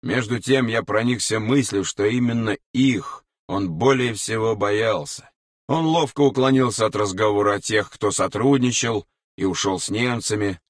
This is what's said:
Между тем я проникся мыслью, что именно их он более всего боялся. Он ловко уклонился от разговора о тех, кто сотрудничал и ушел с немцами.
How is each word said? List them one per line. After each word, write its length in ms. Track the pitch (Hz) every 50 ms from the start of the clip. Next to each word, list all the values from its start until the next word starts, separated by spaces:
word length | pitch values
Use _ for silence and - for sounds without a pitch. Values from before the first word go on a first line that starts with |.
| -
Между 360 | 123 - 127 123 107 120 113
тем 280 | - - 135 135 127
я 160 | 113 113 113 -
проникся 560 | - 101 107 117 123 123 107 - - 110 110
мыслью, 440 | 107 110 131 143 123 - 104 101 95
что 220 | - - - 101
именно 500 | 104 117 123 123 120 117 117 113 110 101 - _ _
их 540 | _ 120 131 135 123 98 80 - - - _ _ _ _ _
он 220 | - 90 98 101 92
более 440 | 80 78 110 131 139 131 123 123 113
всего 420 | 101 - - 110 113 110 113 113
боялся. 760 | 101 110 101 104 107 113 113 107 87 73 - - - - - _ _ _ _ _ _ _
Он 180 | - 135 160 160
ловко 360 | 160 160 170 156 131 - -
уклонился 640 | 143 139 - 131 127 131 135 131 131 120 101 - 113
от 100 | 110 -
разговора 600 | 107 107 101 92 95 110 107 104 101 104 104 101
о 40 | 101
тех, 300 | - - 110 107 101 -
кто 220 | - - - 104
сотрудничал 920 | 95 - 92 92 - 104 113 135 143 131 123 123 117 - - 120 113 104 - _ _ _ _ _ _
и 100 | - 92
ушел 340 | 95 90 - - 101 95 90
с 100 | - -
немцами. 720 | 95 110 120 127 120 117 101 - 110 104 107 101 92 - _